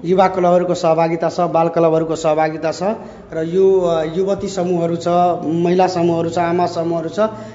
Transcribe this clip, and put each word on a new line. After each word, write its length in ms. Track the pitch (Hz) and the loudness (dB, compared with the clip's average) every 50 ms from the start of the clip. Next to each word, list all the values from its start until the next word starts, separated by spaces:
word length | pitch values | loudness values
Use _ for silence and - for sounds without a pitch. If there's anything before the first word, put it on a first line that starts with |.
| - | -2
युवा 220 | 170 185 190 185 | 0 4 4 4
क्लबहरूको 460 | 185 185 185 180 175 180 180 175 175 175 | 4 4 2 2 4 4 4 2 0 -2
सहभागिता 560 | 175 180 160 160 165 165 165 170 165 170 170 | 0 2 2 2 2 2 0 0 -2 -2 -2
छ, 100 | - 180 | -2 -2
बाल 280 | 175 160 156 165 165 | -2 0 2 2 2
क्लबहरूको 480 | 165 165 165 165 160 160 160 165 160 156 | 2 2 2 2 4 2 2 0 -2 -4
सहभागिता 560 | 156 - 156 151 156 160 156 156 151 165 156 | -2 0 0 2 2 0 -2 -2 -4 -4 -4
छ 120 | 151 - 180 208 233 - - - - - - - 160 | -4 -2 -4 -4 -4 -6 -10 -16 -18 -18 -16 -10 -8
र 100 | 160 160 | -6 -4
यो, 360 | 170 175 190 190 190 190 185 | -2 2 2 4 4 4 4
अ, 240 | 180 170 165 160 156 160 160 | 2 2 0 0 -2 -2 -2
युवती 300 | 190 190 196 196 190 202 | -2 -2 -2 -2 -4 -4
समूहहरू 480 | 185 - 185 175 180 180 170 170 170 170 | -6 -4 -4 -2 0 0 0 0 -2 -2
छ, 120 | 170 - 170 175 175 175 180 165 - 151 | -2 -2 0 2 2 2 2 0 -2 -2
महिला 420 | 147 165 170 170 175 180 190 185 | -2 -2 0 0 2 2 2 2
समूहहरू 420 | 180 180 170 170 170 170 165 170 165 | 2 2 0 0 0 0 0 -2 -2
छ, 80 | 165 | -2
आमा 280 | 175 170 170 175 180 175 | -2 -2 0 0 0 0
समूहहरू 440 | - - 170 165 170 170 165 160 165 | -2 -2 -4 -4 -2 -4 -4 -4 -4
छ। 100 | - 202 214 214 - - - - | -2 -2 -2 -2 -4 -8 -16 -16